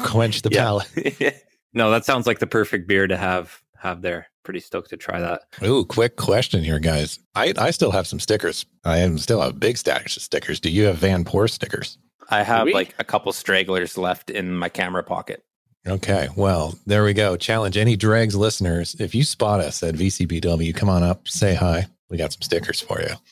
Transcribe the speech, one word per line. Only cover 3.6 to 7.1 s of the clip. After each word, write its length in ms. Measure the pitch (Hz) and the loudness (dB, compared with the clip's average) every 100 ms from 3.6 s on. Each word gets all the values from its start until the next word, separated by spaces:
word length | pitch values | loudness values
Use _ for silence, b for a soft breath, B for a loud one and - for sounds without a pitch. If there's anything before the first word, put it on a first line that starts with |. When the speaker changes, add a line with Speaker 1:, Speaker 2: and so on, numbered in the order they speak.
| _ _ | _ _
Speaker 2:
have 240 | 92 87 | -8 -6
there. 240 | 90 85 - _ | -6 -6 -10 _
Pretty 160 | - 92 | -12 -12
stoked 300 | - 95 - | -8 -10 -10
to 80 | 85 | -12
try 220 | - 90 | -8 -4
that. 240 | 87 87 - - | -4 -6 -10 -4
Speaker 1:
Ooh, 220 | 98 131 92 | 0 0 0
quick 300 | - 117 - | 0 0 0
question 480 | - 101 123 98 | 0 0 2 0
here, 160 | 80 78 | 0 0
guys. 400 | 80 76 76 | 2 0 -2